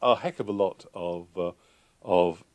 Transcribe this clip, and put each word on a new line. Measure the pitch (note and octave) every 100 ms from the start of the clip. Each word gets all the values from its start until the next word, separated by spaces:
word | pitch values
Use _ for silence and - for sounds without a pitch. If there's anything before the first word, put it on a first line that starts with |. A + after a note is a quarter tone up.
a | B2 A#2+
heck | F3 -
of | G#2
a |
lot | G2+ F#2+ - -
of, | G2 F2 F2 E2+ F#2+
uh, | F2 - _ _ _ _
of | - F2+ F2 D#2+ -